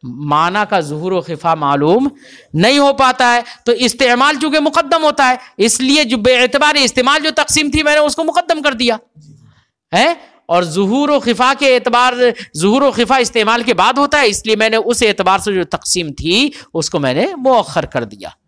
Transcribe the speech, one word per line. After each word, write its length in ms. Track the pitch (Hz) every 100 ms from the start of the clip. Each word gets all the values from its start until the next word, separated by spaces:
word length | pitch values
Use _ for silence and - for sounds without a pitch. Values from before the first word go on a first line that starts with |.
माना 600 | 131 120 147 147 170 196
का 160 | 208 202
ज़ुहूर 340 | 151 151 180
व 60 | 185
खिफ़ा 320 | 165 160 170 160
मालूम 540 | 147 143 147 202 277 - - - _ 151
नहीं 220 | 208 285
हो 140 | 285
पाता 340 | 277 262 254 247
है, 160 | 240 233 - -
तो 60 |
इस्तेमाल 640 | 233 247 240 262 247 269 302
चूँकि 220 | 302 311
मुक़द्दम 420 | 302 302 285 330
होता 220 | 311 294
है, 140 | 262 247 - -
इसलिए 440 | 226 - 262 285
जो 120 | 294 -
बेएतबार 580 | 208 254 247 269 302 294
इस्तेमाल 420 | 254 - 254 302
जो 100 | 311
तकसीम 380 | 311 294 302 294
थी, 120 | 302
मैंने 180 | 294 302
उसको 240 | 302 294
मुक़द्दम 360 | 320 330 339 320
कर 140 | 294
दिया 240 | 240 240 220 _ _ - - - _ _ _ _
है। 380 | 175 277 339 - _ -
और 160 | 170 175
ज़ुहूर 440 | 160 196 247 294
व 80 | 285
खिफ़ा 320 | 208 214 254
के 120 | 269 277
एतबार, 480 | 247 247 240 247 247 247 214 - 151
ज़ुहूर 280 | 185 247
व 60 | 277
खिफ़ा 260 | 214 233 262
इस्तेमाल 420 | 240 233 214 233
के 120 | 233 240
बाद 220 | 262 262
होता 200 | 285 294
है, 100 | 247
इसलिए 280 | 196 220 214
मैंने 200 | 220 220
उस 260 | 202 240
एतबार 360 | 226 202 185 196
से 120 | 214
जो 100 | 190 170
तकसीम 400 | 175 - - 160
थी, 400 | 139 151 196 285 - -
उसको 240 | 165 156 170
मैंने 340 | 139 131 269 349
मुअख्खर 480 | 262 247 190 - 170
कर 180 | 135 113
दिया 280 | 101 87 -